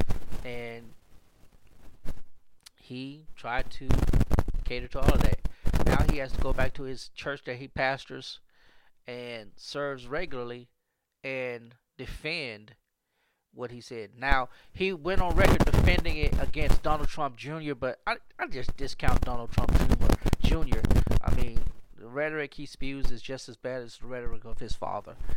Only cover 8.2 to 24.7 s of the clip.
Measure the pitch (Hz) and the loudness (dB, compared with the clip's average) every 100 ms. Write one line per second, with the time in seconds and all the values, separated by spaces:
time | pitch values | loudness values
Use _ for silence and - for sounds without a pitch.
8.2 | - - _ _ _ _ _ _ - 123 | -16 -20 _ _ _ _ _ _ -16 -14
9.2 | 120 113 107 - - 147 143 131 120 151 | -14 -14 -16 -18 -14 -8 -8 -10 -8 -8
10.2 | 185 127 120 123 120 _ _ _ _ _ | -6 -8 -10 -14 -18 _ _ _ _ _
11.2 | 135 131 127 120 117 _ _ - 123 - | -10 -8 -8 -10 -16 _ _ -18 -14 -12
12.2 | 151 170 127 107 107 _ _ _ _ _ | -10 -8 -10 -14 -18 _ _ _ _ _
13.2 | _ _ _ 123 123 120 - 117 101 120 | _ _ _ -14 -14 -14 -16 -16 -16 -8
14.2 | 135 135 123 - - - 190 170 165 190 | -2 -2 -2 -12 -16 -6 -6 -4 -2 0
15.2 | 180 196 190 185 185 - 180 180 170 151 | 2 4 6 6 4 4 4 2 0 -2
16.2 | 147 143 135 151 - - 156 151 143 160 | 0 0 0 2 4 4 4 0 0 -2
17.2 | 139 117 139 160 147 127 131 - - - | -4 -8 -12 -10 -8 -6 -6 -6 -10 -10
18.2 | - - 349 127 - - 127 - 139 - | -12 -12 -10 -2 -2 -2 -4 -2 2 4
19.2 | 127 120 117 - - - - - - - | 2 -2 -2 2 4 4 4 4 6 4
20.2 | - - - 165 143 - - - - - | 4 4 4 4 2 2 4 4 4 4
21.2 | - - 117 113 - - - 98 110 135 | 4 4 4 4 4 2 -10 -20 -10 -6
22.2 | 156 156 143 - 139 - 135 139 131 120 | -4 -6 -8 -10 -14 -8 -8 2 2 2
23.2 | - 131 - 117 127 127 117 - 120 127 | -4 -12 -14 -12 -10 -10 -12 -14 -12 -6
24.2 | 120 117 113 - 117 | -4 -4 -4 -6 -4